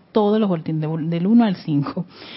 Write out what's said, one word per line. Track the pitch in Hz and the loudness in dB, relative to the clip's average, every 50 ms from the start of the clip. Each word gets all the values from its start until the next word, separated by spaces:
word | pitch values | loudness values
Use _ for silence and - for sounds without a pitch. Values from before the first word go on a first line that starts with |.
| _ _ - | _ _ 0
todos | 226 208 208 208 220 | 2 2 4 2 2
los | 220 196 | 2 2
boletines, | 180 160 151 - 160 156 | 0 -2 -2 -4 -4 -4
de, | 156 151 160 165 156 165 | -4 -4 -4 -4 -4 -4
del | 165 170 175 | -2 -2 0
uno | 190 226 240 233 | 4 4 4 4
al | 214 180 | 4 0
cinco, | - - - 151 143 143 - - 185 175 - - - - - - | -4 -4 -2 0 0 0 -2 -4 -8 -8 -8 -12 -20 -20 -18 -18